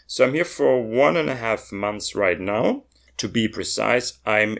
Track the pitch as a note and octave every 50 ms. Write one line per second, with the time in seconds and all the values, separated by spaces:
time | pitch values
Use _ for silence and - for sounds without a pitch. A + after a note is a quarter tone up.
0 | _ - - - C3 B2+ C#3 E3 F3 - - - C#3+ C3+ C3 B2+ A2+ A2 A2+ B2+
1 | C#3+ D#3 E3+ E3+ D3+ D3 C3 A#2+ A2+ A2+ G#2+ G2+ - - G#2 G2 G#2 G#2 G#2 G2+
2 | - - - G#2 G2+ F#2 F2 F2+ F#2 G2 G#2 A2 D3 G#3 B3+ C#4+ - _ _ _
3 | _ _ _ - - G2 - A#2 A2 G#2+ - F#2+ - - - G#2 G#2+ G#2+ A#2+ B2
4 | B2 - - _ - A2 G#2+ G#2+ G#2+ G#2+ A2 -